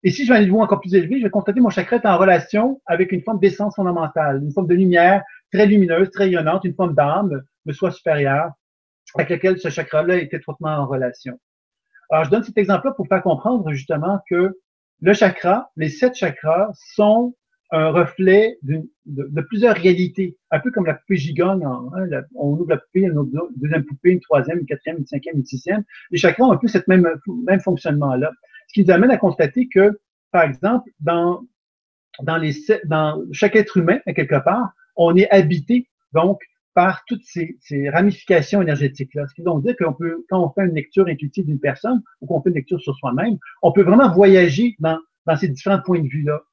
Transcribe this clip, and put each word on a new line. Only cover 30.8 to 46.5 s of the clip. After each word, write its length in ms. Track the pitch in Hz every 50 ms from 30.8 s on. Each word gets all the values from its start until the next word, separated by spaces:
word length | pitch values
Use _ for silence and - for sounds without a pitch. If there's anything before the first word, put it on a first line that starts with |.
| - - _ _
dans, 400 | 151 160 170 170 170 175 175 175 - _ _ _ _ _ _ _ _ _ _ _ _ _ - -
dans 160 | - 151 160
les 160 | 165 160 151 143
sept, 280 | 151 - - 214 - -
dans 360 | 151 160 156 156 151 156 156 175 - 143
chaque 220 | - 214 196 -
être 220 | 220 208 - -
humain, 220 | 190 165 170 214 277 _
à 80 | 190 147
quelque 280 | - 143 - 156 139
part, 300 | - 165 190 240 240 190 _ _ _ _ _
on 200 | - 170 170 170
est 120 | 185 208 -
habité, 600 | 202 196 170 151 175 156 135 - 240 247 247 _ _ _ _ _ 127
donc, 260 | 160 170 190 202 - - _ _ _ _ _ _
par 280 | 180 175 190 180 - _
toutes 160 | - 240 - _
ces, 340 | _ - 175 165 165 - _
ces 280 | _ - 147 139 139 139
ramifications 720 | 147 170 190 208 196 - - - 185 165 143 - 202 202
énergétiques-là. 680 | 180 156 147 143 147 135 - - 135 - _ 147 143
Ce 60 | 139 _
qui 80 | -
veut 40 | 170
donc 180 | 180 165 143 143
dire 120 | 240 247
qu'on 160 | - 175 160 139
peut, 320 | - 170 165 165 170 - _
quand 140 | 190 185 175
on 60 | 147
fait 140 | - 202 196
une 100 | 180 160
lecture 320 | 151 143 _ _ 196 190
intuitive 380 | 180 156 - 151 143 _ 196 175
d'une 140 | 147 151 135
personne 420 | - 143 135 - - 226 254 226 - _ _ _
ou 80 | -
qu'on 140 | - 175 143
fait 80 | - 185
une 60 | 175
lecture 260 | 147 131 - 180 -
sur 140 | - 147 131
soi-même, 400 | - - 131 123 139 185 240 208 - - - - _
on 100 | - 170
peut 120 | - 202 190
vraiment 280 | 175 190 240 277 214
voyager 640 | 170 185 202 196 190 185 175 170 135 175 240 240 214 _
dans, 200 | 156 160 160 160 - _ _ _ _
dans 120 | 165 160
ces 100 | 147 196
différents 340 | 165 135 131 - 196 196 185
points 200 | - 185 180 170
de 60 | 151
vue-là. 340 | 127 131 156 147 147 151 156 _ _